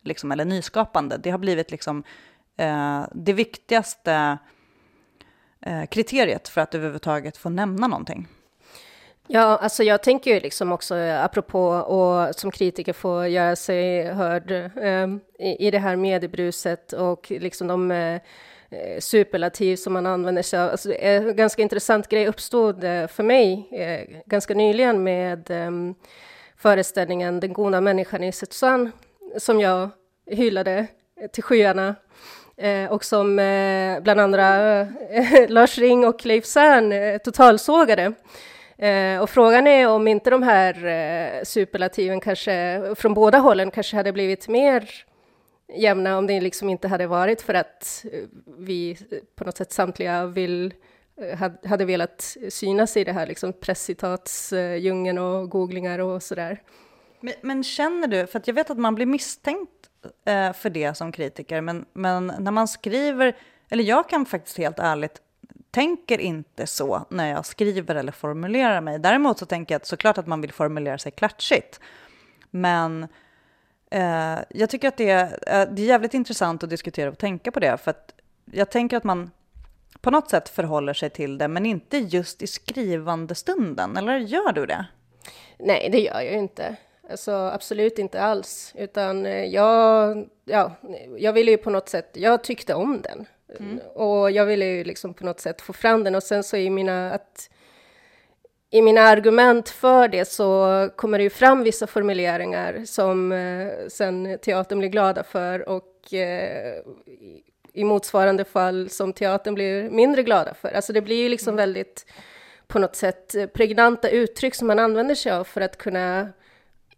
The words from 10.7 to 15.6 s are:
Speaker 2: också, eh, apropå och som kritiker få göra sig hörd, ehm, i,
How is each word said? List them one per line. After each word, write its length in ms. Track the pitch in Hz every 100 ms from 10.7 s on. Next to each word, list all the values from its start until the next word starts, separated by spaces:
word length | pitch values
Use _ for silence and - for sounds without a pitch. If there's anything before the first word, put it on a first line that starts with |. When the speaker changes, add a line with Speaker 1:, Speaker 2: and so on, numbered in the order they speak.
Speaker 2:
också, 240 | 175 - 175
eh, 280 | 165 151
apropå 360 | 165 208 - 185 180
och 640 | 175 - 190 180 180 165
som 160 | - 202
kritiker 420 | - 185 175 170
få 340 | - 185 175 175
göra 300 | 175 175 175
sig 560 | - 180 180 180 170
hörd, 380 | 190 175 175 180 185 180 254
ehm, 380 | 202 185 190 202 _ -
i, 280 | 196 -